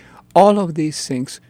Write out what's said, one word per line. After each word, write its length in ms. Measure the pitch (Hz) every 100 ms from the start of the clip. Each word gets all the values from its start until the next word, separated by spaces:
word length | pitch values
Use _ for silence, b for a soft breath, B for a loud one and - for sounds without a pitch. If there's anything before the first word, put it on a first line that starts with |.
| B B _ 170
All 240 | 202 208
of 160 | 175 160
these 320 | 156 - -
things 340 | 127 135 -